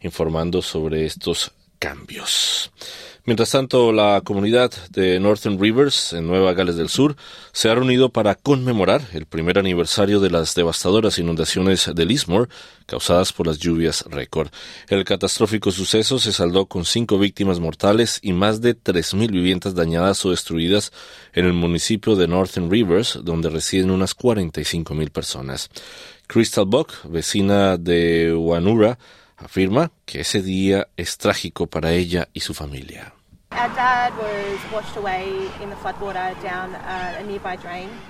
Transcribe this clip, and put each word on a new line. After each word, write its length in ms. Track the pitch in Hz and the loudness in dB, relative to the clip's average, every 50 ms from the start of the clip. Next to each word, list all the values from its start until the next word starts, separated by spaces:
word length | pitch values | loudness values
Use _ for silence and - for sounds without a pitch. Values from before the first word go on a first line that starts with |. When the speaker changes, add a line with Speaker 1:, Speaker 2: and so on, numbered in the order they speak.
Speaker 1:
informando 600 | - 90 - - 82 80 80 80 82 87 85 92 | -10 -10 -4 -2 -2 -2 0 -2 -2 0 -2 -2
sobre 460 | 85 - - 80 78 78 78 78 80 | -4 -4 -6 -4 -4 -2 -2 -2 -2
estos 440 | 78 - - - - 85 - - - _ _ _ _ _ _ | -4 -6 -6 -6 -4 -4 -4 -4 -6 _ _ _ _ _ _
cambios. 920 | - 73 69 69 - - - - - - - - - - - - - - _ _ - - - - - - - _ _ | -8 -8 -8 -12 -18 -16 -16 -10 -6 -4 -2 -2 -2 -2 -2 -4 -6 -8 _ _ -18 -18 -16 -18 -20 -20 -20 _ _
Mientras 280 | - 117 107 113 - | -2 0 0 0 2
tanto, 400 | - 139 135 123 - 127 120 117 | 2 0 0 2 4 4 4 6
la 300 | 110 110 104 104 101 98 90 | 4 4 4 4 4 2 0
comunidad 480 | - 104 98 101 107 117 123 127 120 - - - - | -2 -2 0 2 2 4 4 2 2 -2 -8 -18 -8
de 300 | - 98 95 92 90 90 | -2 0 2 2 2 4
Northern 400 | 98 104 107 101 - 110 101 92 | 4 2 2 2 0 -4 0 2
Rivers, 540 | 98 110 110 127 143 143 139 - - - 85 | 2 2 4 4 4 4 2 -2 -2 -4 -6
en 140 | 85 82 | -4 -2
Nueva 260 | 82 90 95 95 92 90 | 0 2 4 4 4 4
Gales 240 | 90 92 87 87 | 2 0 0 0
del 100 | 85 80 | -2 -2
Sur, 300 | 80 - - 135 151 147 - - - - - - - | -2 2 2 2 2 2 -4 -14 -20 -20 -20 -20 -12
se 160 | - - - | -6 0 2
ha 80 | 110 113 | 2 4
reunido 320 | 123 127 127 127 127 131 | 4 4 2 4 4 4
para 280 | 123 _ 117 107 104 95 | 4 _ 2 2 2 0
conmemorar 680 | _ _ 139 143 131 127 127 120 104 92 90 107 147 139 101 | _ _ 2 2 2 2 0 0 2 4 4 2 2 0 -4
el 140 | 87 78 78 | -10 -10 -10
primer 340 | _ - 82 80 87 92 98 | _ -6 -2 -2 2 2 2
aniversario 640 | 95 95 90 87 82 82 - - 101 98 104 101 | 2 2 0 0 0 0 2 0 2 4 4 4
de 80 | 98 92 | 4 4
las 260 | 85 82 80 78 - | 2 2 0 0 0
devastadoras 640 | 87 85 82 82 - - 90 98 113 110 101 - - | 0 0 0 0 0 0 2 4 4 4 2 0 0
inundaciones 720 | 85 85 82 80 80 - - 92 90 95 95 90 - - 78 | -2 -2 0 -2 -2 -2 0 2 2 2 2 2 0 -2 0
de 120 | 85 82 | 0 0
Lismore, 440 | 87 120 147 - 87 87 104 123 - - - - - - _ _ | 2 2 0 0 0 2 0 0 0 -4 -20 -20 -20 -20 _ _
causadas 480 | - - - - - 87 87 95 - - | -10 -8 -6 0 2 4 4 4 2 -2
por 120 | - 87 | -2 -2
las 140 | 82 80 76 | -2 -2 -2
lluvias 460 | 82 87 82 82 82 80 73 - - - | 0 0 0 2 2 0 0 -2 -6 -6
récord. 400 | 78 71 64 - - 80 78 73 - - - - - - - | -8 -10 -10 -4 -4 -4 -4 -4 -8 -16 -18 -18 -18 -20 -4
El 160 | - 98 98 92 | -2 0 0 0
catastrófico 680 | - 101 92 98 95 - - 117 95 107 107 - 104 | 0 -2 0 0 -2 2 0 0 2 2 0 0 -2
suceso 480 | 90 95 92 - - 110 107 - 135 123 | -2 -2 -2 0 2 2 2 2 0 0
se 120 | - 110 | 0 -2
saldó 360 | 95 - 90 87 87 95 98 | 0 0 0 2 2 2 0
con 180 | _ - 95 85 | _ -4 -6 -4
cinco 340 | - - 113 117 - 107 95 | -2 -2 -2 0 2 2 2
víctimas 400 | 101 101 - - 101 98 92 87 | 2 0 0 0 0 0 0 0
mortales 600 | 85 80 78 _ - 98 104 113 117 110 - - | -2 -6 -4 _ 2 4 4 4 2 0 -2 -6
y 100 | - 101 | -4 -2
más 300 | 90 87 98 107 110 110 | 0 2 2 2 0 2
de 140 | 117 120 117 | 2 0 0
tres 380 | _ _ - 92 87 82 - - | _ _ 0 0 0 0 0 -2
mil 160 | 98 113 117 | 0 0 0
viviendas 460 | 101 90 87 92 92 90 - 101 92 | 0 2 2 2 0 0 -2 -4 -2
dañadas 500 | 87 85 82 82 82 90 98 98 - - | 0 0 0 2 2 2 2 0 0 0
o 40 | 95 | -2
destruidas 640 | 90 - - - 85 82 82 87 98 104 - - _ - - - - - - - - | -2 -2 -4 -4 -4 -2 0 2 2 0 0 -4 _ -18 -20 -20 -20 -20 -20 -6 -2
en 140 | 87 90 | 2 2
el 60 | 90 87 | 2 2
municipio 640 | 87 85 85 85 82 - - 113 104 - 113 110 | 2 2 0 0 -2 0 -2 -2 -2 2 2 4
de 140 | 95 87 82 | 4 4 2
Northern 420 | 87 92 95 92 - 95 87 85 | 2 0 0 0 -2 -4 -2 2
Rivers, 480 | 95 117 113 90 85 95 117 - - - - | 2 2 4 4 2 2 2 0 -6 -6 -6
donde 260 | 85 82 82 80 80 | -4 -2 -2 -2 -2
residen 420 | 78 80 78 - - 95 92 92 | -2 -2 -4 -2 0 0 2 2
unas 220 | 95 92 95 92 - | 2 0 0 -2 -4
cuarenta 480 | _ - 123 113 104 90 82 - 80 | _ 0 2 2 2 -2 -4 -6 -6
y 20 | 73 | -6
cinco 300 | - - 82 80 - 76 | -4 -4 -4 -6 -4 -4
mil 180 | 78 78 73 | -4 -4 -4
personas. 580 | _ 80 76 - - 65 65 67 67 - - - _ - - - - - - - - _ _ | _ -8 -8 -8 -10 -8 -10 -10 -10 -10 -10 -12 _ -20 -20 -20 -20 -20 -20 -20 -20 _ _
Crystal 380 | _ - 117 113 - - 110 101 | _ 2 2 2 4 2 0 2
Buck, 280 | 95 110 143 160 - - - - 78 | 4 2 2 2 0 -8 -18 -14 -6
vecina 680 | 82 82 78 - - 104 98 98 101 101 98 95 92 | -6 -4 -4 -2 0 0 2 4 4 4 4 4 2
de 580 | 87 85 87 87 85 85 85 85 82 82 82 82 | 0 0 2 2 4 4 4 2 2 2 2 2
Wanura, 640 | 82 82 82 85 85 85 101 113 113 104 113 120 - - - - - _ _ _ | 2 2 2 2 2 2 4 6 6 4 4 4 -2 -10 -20 -20 -20 _ _ _
afirma 560 | _ - - - 95 95 92 101 135 170 165 _ _ _ | _ -20 -6 0 0 0 2 2 2 0 0 _ _ _
que 160 | - - - | -12 -10 -8
ese 200 | 76 - - 107 | -6 -2 -2 -2
día 460 | 92 95 92 95 95 95 95 98 - _ _ | 0 0 0 0 2 2 2 2 0 _ _
es 220 | - 87 - - | -10 -8 -8 -8
trágico 500 | - - 104 98 - - 87 _ - 87 | -2 0 0 0 0 -4 -10 _ -6 -6
para 240 | 80 - 82 78 80 | -4 -4 -2 0 2
ella 380 | 82 90 90 85 87 87 - _ | 2 2 0 0 -2 -4 -4 _
y 80 | _ - | _ -10
su 140 | - - 78 | -10 -8 -8
familia. 600 | - 78 71 71 65 67 - - - - - _ _ _ _ - _ _ _ | -10 -10 -12 -12 -14 -14 -16 -18 -20 -20 -20 _ _ _ _ -20 _ _ _
Speaker 2:
Our 240 | - 233 240 240 233 | -6 -4 -4 -4 -2
dad 360 | 254 247 254 254 247 247 247 233 226 | 0 0 2 2 2 0 -2 -4 -6
was 400 | 220 208 208 202 202 202 196 190 - - 214 | -8 -6 -6 -6 -6 -8 -8 -10 -10 -8 -8
washed 240 | 214 214 - - | -8 -8 -8 -10
away 520 | 220 202 196 185 185 190 196 190 190 190 185 175 - 208 | -8 -6 -6 -6 -6 -6 -6 -8 -8 -8 -8 -10 -12 -14
in 60 | 202 | -14
the 60 | 202 | -14
floodwater 580 | - - 190 185 - 202 196 190 180 185 185 185 - - | -10 -10 -10 -8 -8 -10 -8 -6 -6 -6 -6 -8 -8 -10
down, 280 | 190 180 180 185 185 180 | -10 -8 -8 -10 -10 -12
uh, 420 | - - - 185 185 180 180 - | -14 -12 -10 -10 -8 -8 -10 -10
a 60 | - 208 | -10 -10
nearby 320 | 208 196 202 196 190 180 | -10 -10 -10 -8 -10 -10
drain. 320 | 180 - 175 175 180 185 196 226 226 - | -10 -12 -14 -12 -12 -12 -14 -16 -18 -20